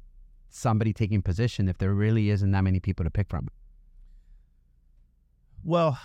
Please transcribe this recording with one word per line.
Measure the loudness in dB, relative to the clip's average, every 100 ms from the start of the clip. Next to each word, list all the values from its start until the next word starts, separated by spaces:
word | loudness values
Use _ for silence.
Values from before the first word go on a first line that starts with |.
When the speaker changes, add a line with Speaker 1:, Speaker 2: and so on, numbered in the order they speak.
| -20 -20 -20 -20 -20
Speaker 1:
somebody | -4 0 2 0
taking | -2 0 0
position | 0 0 -2 0 -2
if | 0
there | 0 2
really | 2 2 2
isn't | 2 2
that | 2
many | 2 0
people | 0 -2 -2
to |
pick | -2 -4
from? | -4 -8 -12 -20 -20 -20 -20 -20 -20 -20 -20 _ _ _ _ _ _ _ _ _ _ _ -12
Speaker 2:
Well, | -2 2 2 0